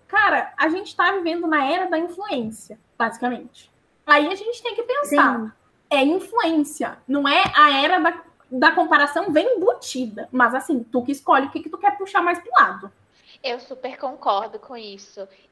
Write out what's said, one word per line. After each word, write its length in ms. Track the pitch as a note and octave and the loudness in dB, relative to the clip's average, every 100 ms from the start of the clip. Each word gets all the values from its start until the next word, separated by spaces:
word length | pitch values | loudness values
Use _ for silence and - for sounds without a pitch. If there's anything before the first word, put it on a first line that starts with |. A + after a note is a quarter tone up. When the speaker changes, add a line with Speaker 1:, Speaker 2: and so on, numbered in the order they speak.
| _ | _
Speaker 1:
cara, 440 | G4+ G4+ C#4 - - | 2 4 2 -2 -2
a 120 | D#4 | 0
gente 260 | F#4 - - | 0 -4 0
tá 160 | F4+ | 0
vivendo 340 | G4 E4 E4+ E4+ | 2 -2 -2 0
na 180 | D4+ | 0
era 220 | C4+ F4+ F#4 | 2 0 0
da 100 | D#4+ | -2
influência, 800 | E4+ F4 G#4 C4+ A3 - - - _ - | -2 -8 -6 -6 -6 -10 -18 -20 _ -6
basicamente. 720 | A3+ - B3 A#3 - - _ _ _ _ D4+ | -4 -2 -6 -6 -12 -20 _ _ _ _ 2
Aí 200 | D4 D4+ | 4 4
a 60 | |
gente 280 | G4 A4 A#4+ | -2 -6 -6
tem 120 | A#4 | -8
que 80 | A4 | -6
pensar. 560 | A#4+ C#5 - C#4+ C4 A#3+ | -4 -4 0 2 2 0
Speaker 2:
Sim. 120 | A3 - _ _ _ | -6 -14 _ _ _
Speaker 1:
É 140 | C#4 | 0
influência, 920 | C#4 F#4 - A#4 E4+ D#4+ C#4+ - A#3 - - | 2 0 -2 -2 0 0 -2 -6 -10 -10 -4
não 220 | C#4+ C#4 | -2 2
é 140 | C#4+ C4 | 2 2
a 160 | G3+ G3+ C4+ | 4 4 4
era 160 | D#4 F4+ | 2 2
da, 220 | E4+ E4+ - _ _ | 2 -2 -10 _ _
da 220 | B3+ - | 2 4
comparação 580 | - D#4+ D4 D4 E4 G4 | 4 4 4 4 0 2
vem 260 | D4+ A4+ G#4 | 2 2 2
embutida. 680 | G4+ A#4+ - B3+ A#3 G3+ - | 2 0 -6 -6 -6 -8 -6
Mas 220 | B3+ A#3 | 2 2
assim, 280 | B3+ - B3+ | 2 -2 -4
tu 200 | A#3 B3+ | -2 -4
que 100 | B3 | -4
escolhe 340 | C#4 - C#4+ C#4 | -4 2 2 2
o 40 | |
que, 100 | D#4 | -6
que 80 | D#4 | -10
tu 80 | F#4 | -2
quer 220 | G4+ G4+ | -2 -2
puxar 240 | F#4+ F4+ | -2 0
mais 160 | F4 F4 | 0 -2
pro 120 | - - | 0 2
lado. 320 | - F#3+ G3+ - _ _ _ - | 4 0 -14 -20 _ _ _ -12
Speaker 3:
Eu 160 | C4 B3 | -8 -8
super 380 | - B3+ B3+ - | -10 -12 -12 -10
concordo 600 | C4 D4 B3 G3 A3 G#3+ | -10 -4 -2 0 -4 -12
com 160 | - | -16
isso. 540 | A#3+ G#3+ G3 - G3+ G3 _ _ | -16 -14 -16 -18 -16 -16 _ _